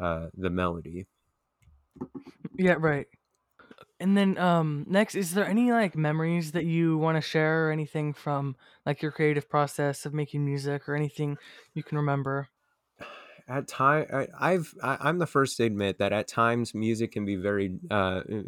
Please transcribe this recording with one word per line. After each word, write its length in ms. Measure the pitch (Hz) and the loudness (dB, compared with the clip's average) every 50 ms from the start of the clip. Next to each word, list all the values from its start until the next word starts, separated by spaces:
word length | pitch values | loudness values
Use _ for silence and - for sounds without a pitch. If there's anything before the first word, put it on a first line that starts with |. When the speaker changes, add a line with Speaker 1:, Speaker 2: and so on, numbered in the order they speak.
Speaker 1:
uh, 280 | 90 87 82 80 82 82 - | -4 -2 -2 -2 -6 -10 -10
the 160 | - 92 92 | -4 -4 -2
melody. 560 | 87 92 90 87 85 85 78 78 82 90 95 - _ _ _ _ _ _ _ _ _ _ _ _ _ _ _ _ _ - - - _ - - - - _ - - - - | 0 0 0 0 -2 -4 -8 -10 -12 -12 -12 -12 _ _ _ _ _ _ _ _ _ _ _ _ _ _ _ _ _ -14 -14 -12 _ -16 -18 -18 -20 _ -16 -14 -4 2
Speaker 2:
Yeah, 180 | 185 185 175 156 | 4 4 4 4
right. 280 | 160 156 147 139 - - _ _ _ _ _ _ _ _ _ _ - _ - - - _ _ _ | 2 0 0 0 -4 -8 _ _ _ _ _ _ _ _ _ _ -20 _ -20 -20 -20 _ _ _
And 160 | 175 190 196 | 0 2 4
then, 200 | 202 202 190 185 - | 4 4 4 2 2
um, 460 | 180 180 170 170 160 156 147 143 147 - | 2 4 4 4 2 2 -2 -4 -4 0
next, 260 | 185 202 214 214 - | 2 2 2 2 0
is 200 | 196 202 165 175 | -4 -2 0 0
there 120 | 202 202 | 0 0
any, 240 | 170 190 226 247 247 | 2 2 2 4 4
like, 240 | 233 233 220 180 - | 4 4 2 2 0
memories 560 | 156 156 151 151 160 160 165 170 170 165 151 | 0 0 2 2 0 0 0 0 0 -2 -2
that 120 | 151 175 156 | -4 -2 -2
you 340 | 170 165 165 165 165 160 156 | 0 2 2 4 4 2 2
wanna 220 | 156 160 160 160 | 2 2 2 0
share 480 | 156 - - 160 156 156 160 160 160 156 | 0 0 0 2 2 4 2 2 2 0
or 20 | |
anything 420 | 156 156 156 139 - 160 151 147 | 0 -2 -4 -4 -4 -4 -4 -4
from, 440 | 147 - - 151 147 139 139 139 131 - - - _ _ _ | -4 -6 -6 -4 -4 -2 -4 -4 -6 -10 -16 -20 _ _ _
like, 160 | 147 143 - | -4 -4 -2
your 120 | - 151 | -4 -6
creative 360 | - - 156 151 151 147 139 _ | -2 2 2 2 2 0 -2 _
process 560 | - 151 147 139 - - 147 143 139 - - | 0 2 2 2 0 -2 -2 -2 -2 -4 -8
of 80 | 147 | -6
making 320 | 143 151 147 143 - 147 147 | -4 -4 -4 -2 -2 -2 -2
music 440 | 143 139 143 135 143 143 143 - - | 0 -2 -2 -2 -4 -4 -4 -4 -4
or 80 | 143 | -2
anything 420 | 147 151 143 - - 151 143 143 - - - - - - _ | -2 -2 -4 -2 -4 -4 -4 -4 -8 -10 -20 -20 -20 -20 _
you 100 | _ 160 | _ -10
can 140 | 147 - 156 151 | -8 -4 -2 -2
remember? 500 | 147 143 139 139 135 135 135 139 139 - _ _ _ _ _ _ _ _ _ _ - - - - - - - - _ - | 0 0 0 0 -2 -2 -4 -6 -6 -8 _ _ _ _ _ _ _ _ _ _ -18 -18 -18 -18 -20 -20 -20 -20 _ -6
Speaker 1:
At 200 | 127 139 135 - | -6 -6 -6 -6
ti-, 60 | - - | -2 2
I, 480 | 131 139 147 156 143 - - 135 135 - - - | 2 4 4 4 0 0 -2 -4 -4 -4 -6 -2
I've, 360 | 139 151 185 185 156 - - - | 0 2 2 0 0 -4 -10 -6
I, 160 | 104 123 135 - | -4 -4 -4 0
I'm 180 | - 143 165 180 | 0 -2 0 0
the 80 | 170 | -2
first 300 | - - 143 139 123 - | 0 2 2 2 2 2
to 80 | - 117 | 0 0
admit 340 | 117 107 101 101 98 92 - | 0 2 2 0 0 0 0
that 140 | 101 98 | 0 0
at 160 | 98 107 - - | 2 0 -2 -2
times 460 | - - 117 117 120 120 117 110 - | 0 2 2 2 2 0 -2 -4 -4
music 380 | 104 110 113 113 110 117 113 | -2 0 0 0 0 -2 -4
can 120 | - 110 104 | -2 -4 -4
be 120 | 101 101 | -2 -4
very, 420 | 92 90 101 101 101 98 95 92 90 175 165 | -2 -2 0 0 0 0 -2 -4 -6 -6 -2
uh, 320 | 107 104 95 95 92 92 - - 104 110 95 | 0 0 2 2 0 -2 -4 -6 -6 -6 -6